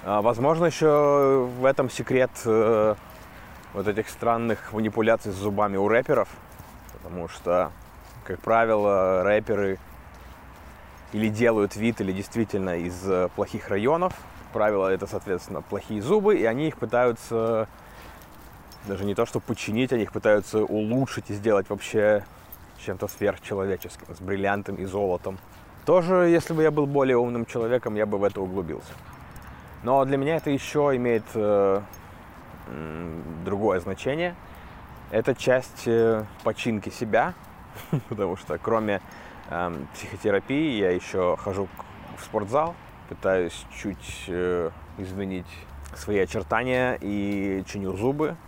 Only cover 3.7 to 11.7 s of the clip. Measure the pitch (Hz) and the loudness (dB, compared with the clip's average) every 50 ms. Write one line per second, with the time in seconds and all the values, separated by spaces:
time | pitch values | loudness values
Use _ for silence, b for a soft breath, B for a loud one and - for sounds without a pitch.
3.7 | - 101 95 107 101 104 107 - - - - 113 117 117 117 117 107 - - - | -6 -2 -2 0 0 0 -2 -4 -6 -2 0 2 2 2 2 0 -2 -2 -4 -8
4.7 | 110 107 113 110 104 117 110 110 113 110 - 107 98 92 101 107 101 98 107 104 | -4 -2 -2 -2 0 2 4 4 4 2 2 -6 -6 -4 -4 -2 0 0 0 0
5.7 | 98 95 98 104 110 117 - - 151 120 101 - - - - - - - - - | 2 0 2 4 4 2 4 4 2 2 2 -2 -4 -18 -20 -20 -20 -20 -20 -20
6.7 | - - - - - - - 82 87 90 85 85 - - - 87 87 90 90 73 | -20 -20 -20 -20 -18 -16 -14 -10 -8 -8 -8 -8 -10 -8 -2 2 2 2 2 2
7.7 | - - - - - - - - - - - - 95 87 - - 113 113 117 113 | -2 -12 -20 -20 -20 -20 -20 -20 -20 -18 -10 -10 -10 -6 0 2 4 4 6 4
8.7 | 110 107 104 101 101 95 92 92 95 92 90 98 104 110 110 - 113 101 101 95 | 4 4 4 4 4 4 4 4 4 4 4 4 4 2 2 0 0 0 0 -2
9.7 | 95 92 - - - - - - - - - - - - - - - - - - | -2 -4 -8 -18 -20 -20 -20 -20 -20 -20 -20 -20 -20 -20 -20 -20 -20 -20 -20 -20
10.7 | - - - - - - - - - 107 110 110 107 107 120 117 113 110 101 98 | -20 -20 -20 -20 -20 -20 -18 -8 -4 0 0 0 2 4 4 4 6 6 2 2